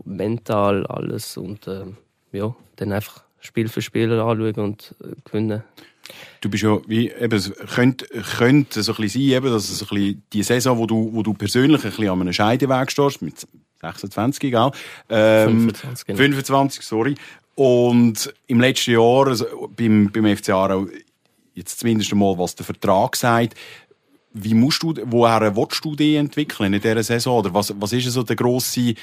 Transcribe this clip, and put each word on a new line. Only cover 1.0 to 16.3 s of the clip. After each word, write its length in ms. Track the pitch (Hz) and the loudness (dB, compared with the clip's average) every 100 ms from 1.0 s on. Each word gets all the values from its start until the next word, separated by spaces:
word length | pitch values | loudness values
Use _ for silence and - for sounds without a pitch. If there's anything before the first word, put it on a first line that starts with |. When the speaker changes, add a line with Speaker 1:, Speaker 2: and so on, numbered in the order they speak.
| - 110 - - | -6 -8 -10 -12
Speaker 1:
Und, 300 | 90 104 - | -12 -12 -12
ähm, 300 | 95 95 98 _ _ _ | -12 -12 -18 _ _ _
ja, 240 | - 107 117 _ _ | -8 -8 -8 _ _
dann 160 | 101 | -4
einfach 320 | 98 - - _ _ | -4 -6 -14 _ _
Spiel 300 | - - 113 | -8 -4 -4
für 120 | - | -4
Spiel 300 | 113 110 113 | -6 -2 0
anschauen 440 | 113 113 110 110 107 | 0 0 0 -2 -4
und, 400 | 104 104 - - | -6 -6 -14 -20
äh, 120 | - - | -18 -18
gewinnen. 400 | - 107 110 107 - - - _ - - - - | -8 -4 -2 -4 -8 -20 -20 _ -20 -20 -20 -10
Speaker 2:
Du 80 | 98 | -6
bist 140 | 101 | -2
ja, 160 | 107 107 - | 2 0 0
wie, 220 | 110 117 | -2 -2
eben, 280 | - 117 107 | -2 -2 0
es 160 | 95 | -2
könnte, 520 | - 101 123 127 127 - | -8 -6 2 2 2 -6
könnte 760 | 113 98 - 120 147 135 110 | -12 -8 0 4 4 2 -2
so 100 | 101 | -4
ein 80 | 110 | -2
bisschen 200 | 110 117 139 | -4 0 2
sein, 80 | 127 | 2
eben, 160 | 135 | 2
dass 160 | 113 98 | 0 -2
es 80 | 90 | -8
so 80 | 107 | -6
ein 40 | |
bisschen 340 | 101 101 - _ | -2 -2 -4 _
die 100 | 104 | -4
Saison, 340 | 98 123 127 120 | 0 0 2 0
wo 100 | 110 | 0
du, 220 | 110 110 | 0 -2
wo 100 | 113 | -2
du 100 | 107 | -4
persönlich 520 | 101 101 123 139 147 107 | -4 -2 2 4 4 0
ein 60 | |
bisschen 180 | 104 104 | -2 -2
an 120 | 92 | 0
einem 120 | 90 | -2
Scheideweg 580 | 87 107 127 131 131 135 | 0 0 2 2 0 0
stehst, 300 | - 143 139 | 0 0 0
mit 260 | 151 - - _ _ _ | -8 -12 -20 _ _ _
sechsundzwanzig, 720 | 82 90 98 - 117 143 139 | -14 -12 -10 -4 -4 -2 -2
gell? 200 | 120 131 - - - - | 2 2 0 -12 -20 -2
Ähm, 500 | 110 110 110 110 113 117 | 2 6 6 6 4 2
Speaker 1:
Fünfundzwanzig, 360 | 101 135 123 - | 0 -8 -12 -8
genau. 100 | 98 | 0
Speaker 2:
fünfundzwanzig, 640 | 139 | 2